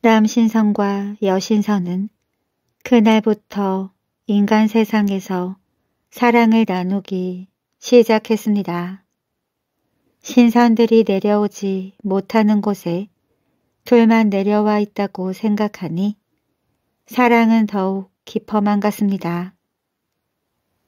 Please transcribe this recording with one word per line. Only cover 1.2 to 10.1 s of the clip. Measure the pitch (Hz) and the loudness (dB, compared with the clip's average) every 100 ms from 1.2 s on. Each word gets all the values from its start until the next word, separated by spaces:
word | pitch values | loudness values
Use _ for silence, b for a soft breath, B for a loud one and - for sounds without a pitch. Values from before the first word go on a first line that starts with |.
여신선은 | 196 185 185 214 208 202 180 180 202 _ _ _ _ _ _ _ | -2 -2 0 -2 0 -2 -2 -6 -8 _ _ _ _ _ _ _
그날부터 | - 247 220 220 220 214 _ 202 196 190 190 _ _ _ - | 2 4 4 2 0 -4 _ -6 -4 -4 -8 _ _ _ -4
인간 | 202 202 214 220 | 0 2 2 2
세상에서 | 226 214 220 202 196 185 185 180 190 _ _ _ _ _ | 0 0 0 -2 -4 -6 -6 -6 -10 _ _ _ _ _
사랑을 | - 240 233 226 226 220 | -2 2 4 4 2 2
나누기 | 180 180 196 190 190 180 180 190 _ _ _ | -2 -4 -6 -6 -8 -6 -10 -16 _ _ _
시작했습니다. | - 247 226 214 214 214 - 202 180 175 175 190 _ _ _ _ _ _ _ _ _ _ _ | 2 4 4 0 0 -4 0 -2 -2 -6 -8 -12 _ _ _ _ _ _ _ _ _ _ _